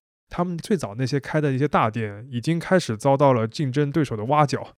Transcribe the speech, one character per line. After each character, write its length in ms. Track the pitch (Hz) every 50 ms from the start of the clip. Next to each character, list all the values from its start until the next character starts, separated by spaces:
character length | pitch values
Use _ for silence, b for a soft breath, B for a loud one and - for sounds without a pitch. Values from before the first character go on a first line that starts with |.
| _ _ _ _ _ _
他 140 | - - 175
们 140 | 180 175 165
最 180 | - - 226
早 180 | 160 - 104 101
那 100 | 117 131
些 140 | 120 135 139
开 200 | - - - 156
的 140 | 151 147 135
一 40 | 127
些 80 | 143
大 240 | 143 - 185 139 117
店 380 | 107 117 110 104 101 104 117 139
已 120 | 127 120
经 180 | 113 156 170 170
开 180 | - - 190 180
始 200 | - - 113 107
遭 180 | - 143 139
到 160 | 139 147 139
了 160 | 131 120 110 113
竞 240 | - - 156 131
争 180 | 120 147 147 143
对 140 | 143 165 147
手 120 | - 127
的 100 | 107 104
挖 200 | 123 147 151 151
角。 300 | 131 135 107 - - -